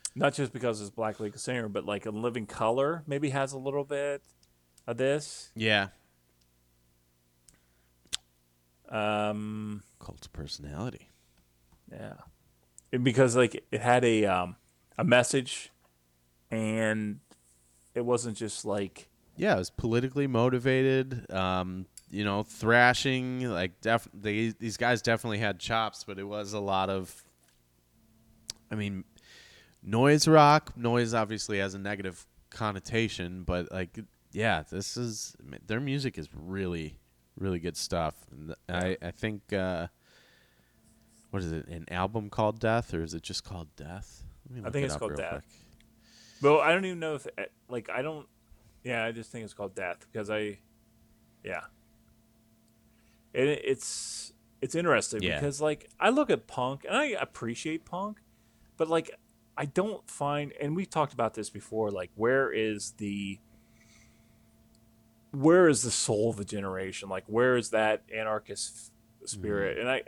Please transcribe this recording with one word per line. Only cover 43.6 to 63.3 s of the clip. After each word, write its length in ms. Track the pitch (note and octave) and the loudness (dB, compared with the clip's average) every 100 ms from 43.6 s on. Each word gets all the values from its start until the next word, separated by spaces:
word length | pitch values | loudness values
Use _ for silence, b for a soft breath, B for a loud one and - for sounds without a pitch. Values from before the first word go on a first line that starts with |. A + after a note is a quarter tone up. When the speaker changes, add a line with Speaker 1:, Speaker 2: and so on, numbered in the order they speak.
| D#2 - | -12 -14
Speaker 2:
Death? 480 | D2 F#2 - - - - - | -14 -14 -14 -18 -20 -20 -18
Let 40 | B2 | -12
me 40 | |
Speaker 1:
I 20 | A2+ | -6
Speaker 2:
look 80 | |
Speaker 1:
think 100 | C#3+ | -4
Speaker 2:
it 20 | C#3 | -2
Speaker 1:
it's 80 | - | -2
Speaker 2:
up 40 | |
Speaker 1:
called 120 | A2 | -4
Speaker 2:
real 60 | D2+ | -4
Speaker 1:
Death. 120 | F2+ | -6
Speaker 2:
quick. 120 | D2+ - - - - _ _ B B B B | -8 -12 -20 -20 -20 _ _ B B B B
Speaker 1:
Well, 180 | C#3+ D3+ | 6 6
I 140 | D3 | 6
don't 100 | F3 | 4
even 160 | F#3+ F3 | 0 -4
know 160 | D#3+ D3 | -4 -6
if, 100 | - - | -8 -8
eh, 80 | G2+ _ - | -10 _ -10
like, 200 | B2 - | -8 -6
I 120 | A#2+ | -4
don't, 260 | D3 D#3 C3+ _ _ - _ _ | -4 -8 -14 _ _ -20 _ _
yeah, 220 | A#2+ A#2 A2+ | -6 -2 -2
I 60 | |
just 180 | A#2 A2+ | -4 -10
think 140 | A#2+ G#2+ | -12 -12
it's 80 | |
called 220 | - G2+ F#2+ | -10 -10 -6
Death 300 | F2+ F2 - | -6 -6 -10
because 180 | - G#2 | -8 -4
I, 280 | G#2+ G#2+ G2 _ _ _ _ _ _ _ _ | -4 -4 -8 _ _ _ _ _ _ _ _
yeah. 180 | - F2 - _ _ _ _ _ _ _ _ _ _ _ _ b b b _ | -10 -8 -10 _ _ _ _ _ _ _ _ _ _ _ _ b b b _
And 140 | - C#3 | 0 2
it, 140 | D3 | 2
it's, 680 | - C3 - - - - - - _ _ | 0 -2 -4 -8 -8 -10 -12 -18 _ _
it's 140 | B2+ E3 | -6 0
interesting 460 | F3 B2 - A2 | 4 4 2 0
Speaker 2:
Yeah. 120 | F2+ D#2 | 0 0
Speaker 1:
because, 220 | C#3+ C#3 | -2 0
like, 280 | D3+ D3+ - - | -2 -2 -8 2
I 100 | G3+ | 4
look 200 | C4 D4 | 4 4
at 180 | D3 - | 2 -2
punk 360 | - B2+ C#3 - | -4 -4 -4 -2
and 120 | G#3 | 0
I 80 | D4 G3+ | 0 -2
appreciate 680 | C3+ - A#2 A#2 D#3+ D#3+ - | -6 -6 -8 -6 -6 -6 -8
punk, 320 | F3 G3+ G#3+ _ b b b b - | -8 -8 -10 _ b b b b -4
but, 140 | D#3+ | 0
like, 220 | E3 D#3+ - _ _ _ - | 2 0 -8 _ _ _ -6
I 100 | C#3+ | -4
don't 400 | F3 G3+ F#3+ - | 0 -2 -2 -10
find, 420 | - C#3+ D3 C#3+ - | -4 -2 -2 -4 -4
and 160 | C#3+ E3 | -2 -2
we've 140 | F#3+ | -2
talked 240 | E3 C#3+ | 0 0
about 220 | B2 A2+ - | 0 -2 -2
this 140 | G#2 | -8
before, 420 | G2+ - A2 G#2+ | -10 -6 -2 -2
like, 180 | G2 F2+ G#2 | -2 -6 0
where 360 | A2+ C3+ C3+ | 4 4 4
is 400 | G#2 A2 G#2+ - - | 2 0 -2 -6 -6
the, 420 | G#2 G2+ G2 | -4 -4 -6